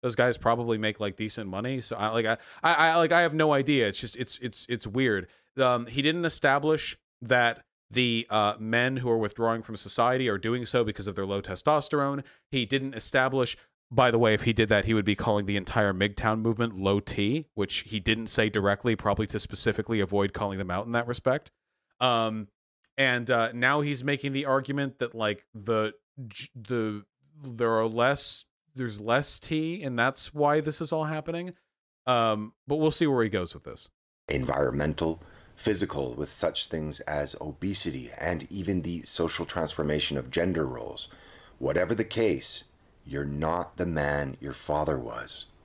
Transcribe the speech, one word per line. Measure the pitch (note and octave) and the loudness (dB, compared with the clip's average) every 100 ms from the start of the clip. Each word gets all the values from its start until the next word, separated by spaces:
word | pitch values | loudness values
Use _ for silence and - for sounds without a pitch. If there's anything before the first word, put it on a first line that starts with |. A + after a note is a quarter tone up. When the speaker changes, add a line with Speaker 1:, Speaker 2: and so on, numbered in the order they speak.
Speaker 1:
Those | B2+ A2+ | -2 2
guys | B2 A#2 | 2 4
probably | A#2 A#2 A#2 A2 | 2 2 2 0
make, | G#2+ G#2 | 0 -2
like, | G#2 F#2+ | -4 -4
decent | A2 A2 G2+ | -6 -6 -6
money. | F#2 A#2+ C3 | -6 -4 -6
So | - A2 | -6 -2
I, | G#2+ | 0
like, | A2+ A2 | 2 2
I, | A2+ - - | 0 -4 -2
I, | D#3+ D#3+ E3 | 2 6 6
I, | E3 | 6
like, | E3 | 6
I | E3+ | 6
have | E3+ | 4
no | D#3 D#3 | 4 4
idea. | C#3+ C#3 C#3+ G#2+ | 4 4 2 2
It's | G2 | 0
just, | A#2+ A#2+ | -8 -8
it's, | B2+ - | -8 -6
it's, | B2 - - | -8 -8 -6
it's | A#2 A2 | -6 -4
weird. | G#2+ C3 G2+ F#2 _ _ - | 0 2 2 -2 _ _ 0
Um, | B2+ B2 A#2+ | 2 2 -2
he | B2 | 0
didn't | C#3+ E3 E3+ | 0 0 -2
establish | - C#3+ C#3 D3+ D#3 - - _ _ | 0 2 2 2 0 -2 -12 _ _
that | A#2 B2 A#2+ A#2 _ _ _ | 2 4 4 0 _ _ _
the, | B2 B2 A2+ A2+ | 0 2 0 0
uh, | G#2+ G#2 A2 | 2 2 0
men | A2 A#2 B2 C3 | 0 2 2 0
who | B2 | 0
are | A2+ | 0
withdrawing | G#2+ - A2+ A2+ | 0 0 0 0
from | A2 G#2+ | -4 -12
society | G2 - A#2+ C3 B2+ | -6 2 2 2 0
are | G2+ | 0
doing | A2+ B2 A#2+ | -2 -2 0
so | B2+ | 0
because | A2 - G2+ | 0 -2 -6
of | F#2+ | -4
their | G2 | -4
low | G2 | -4
testosterone. | - A2 - D3+ C#3+ D3 C#3 C#3 C3+ - _ | -4 -4 2 2 2 0 0 -2 -8 -20 _
He | C3+ A2+ | -4 0
didn't | C3+ C3+ A#2 | 0 -2 -6
establish, | - C3+ C3 C3 A#2+ - _ _ _ | 0 2 2 2 0 -4 _ _ _
by | A#2+ B2+ | 4 6
the | A2+ | 8
way, | A#2 | 6
if | G#2+ | 6
he | - | 4
did | A2 A2 | 4 4
that, | G#2 | 4
he | G2 | 4
would | A2 G2+ | 2 4
be | G2+ | 0
calling | - G#2 G2 | 2 2 2
the | G2+ | -2
entire | F#2 - G#2 | 0 2 2
mgtow | F#2 G#2 G2+ A2+ A2 | 2 0 0 0 2
movement | A2 A2 A#2 G2 | 0 0 -2 0
low | G2 G2+ | 2 2
T, | G2+ - G2+ D3 D#3 | 0 -2 0 0 -4
which | - G2 - - | -6 -4 -4 -6
he | G#2+ | -4
didn't | F#2+ A2 A2+ | 0 0 0
say | - A2 | 0 2
directly, | G#2 G2 G2+ A#2+ A2 | 2 2 2 0 0
probably | G#2+ G2+ G#2+ | 0 0 0
to | G#2+ | -4
specifically | - - - G#2 A2 A2+ | -6 -2 0 0 -2 -2
avoid | F#2+ G2+ G2 | 0 0 0
calling | - G#2 F#2+ | -2 -4 -4
them | F#2+ | -4
out | F2+ A2+ | -4 -2
in | |
that | A#2 A#2+ | -2 -2
respect. | A#2+ - C3+ - _ _ _ _ _ | -2 0 -2 -4 _ _ _ _ _
Um, | B2+ A#2 A2+ A2 G#2 _ _ _ _ - | 2 2 0 -2 -10 _ _ _ _ 0
and, | C3+ B2 A#2 | 2 2 2
uh, | A#2+ A2+ | 2 2
now | A#2+ B2+ D3 | 2 2 2
he's | D3 C#3 | 0 -2
making | B2+ C#3+ C#3+ | -2 -2 -2
the | C3+ | -4
argument | D3 C3+ C3+ C#3+ C#3 - | 0 0 0 -4 -4 -4
that, | A#2+ A2+ | -6 0
like, | G#2+ G#2 _ | -2 -2 _
the, | A2 G2+ A2 G#2+ - _ - A#2+ | -12 0 0 0 -4 _ -18 -16
j-, | - - B2+ | -14 -14 -16
the, | G#2+ B2 A2 G#2 G#2 _ _ D3+ | -4 -2 -2 -4 -12 _ _ _
there | C#3 A#2 A#2 | -16 -2 2
are | A2+ A2+ | 2 0
less, | A2+ B2 C#3 - - - _ _ C3 | 2 2 2 -2 -4 -8 _ _ -8
there's | B2 G#2 | -8 -6
less | G#2 A#2+ C#3+ - | 0 0 0 -8
T, | - D#3 D#3+ F3 | -4 -2 -2 -4
and | D3 A#2+ | -4 0
that's | A#2+ C3+ - | 0 0 -10
why | D3 D3 D3+ | 0 2 2
this | D3+ D3 | 0 -4
is | D#3 | -4
all | D#3+ D#3 | -2 -2
happening. | D#3 D3+ E3+ F3+ F3 _ _ _ _ - | -6 -6 -8 -8 -12 _ _ _ _ 0
Um, | B2 A2+ G#2+ G#2+ _ - | 2 4 2 -4 _ -4
but | D3 | 2
we'll | D#3 | 2
see | D#3 D#3+ | 4 2
where | C3 | 4
he | A2+ | 2
goes | G2 F2 | 0 -4
with | - | -8
this. | - - - _ _ _ - | -14 -14 -14 _ _ _ -4
Speaker 2:
Environmental, | C#2 B1+ C2 C#2 C2+ D2+ D#2 D#2+ D#2+ - - - - | -2 0 2 2 2 0 2 0 -2 -10 -20 -20 -4
physical, | - G2 G2 D2 C2 B1 | 0 0 0 -2 -4 -4
with | D2 | -4
such | - E2 - - | 0 0 -2 -4
things | E2 D#2 D2 | -4 -6 -8
as | - D2+ C#2+ - | -6 -4 -4 -6
obesity | D#2 C#2+ F#2 G2 F2 C2 A#1 - | -10 -6 -2 -2 -2 -6 -12 -6
and | E2 E2+ C2+ | -4 -4 -6
even | G2 F2 F#2 | -8 -2 -2
the | E2+ E2+ | -2 -4
social | - - E2 - E2 | -2 0 0 -2 -6
transformation | F2 D#2+ - D2 D2 - C#2+ | -4 -4 -2 0 0 0 -4
of | B1 | -4
gender | D2 F2 E2 C#2 | 0 0 0 -2
roles. | B1 - - - - - - - - | -4 -10 -12 -14 -16 -20 -20 -20 -6
Whatever | - D2+ F2+ | -2 0 0
the | A2 | 0
case, | A2+ - A2 C#2+ - - - _ _ _ - | -2 2 2 2 -2 -8 -10 _ _ _ -10
you're | C3+ C#2+ | -6 -4
not | C#2+ D#2 F2 - - | -2 0 -2 -4 -4
the | E2+ | -2
man | D#2+ C#2+ D2 C#2+ - | 0 0 0 -4 -8
your | C#2 | -12
father | C2 - D2+ D2+ C#2 | -12 -4 -2 0 -2
was. | A#1 A1+ B1 - - _ | -4 -10 -10 -12 -12 _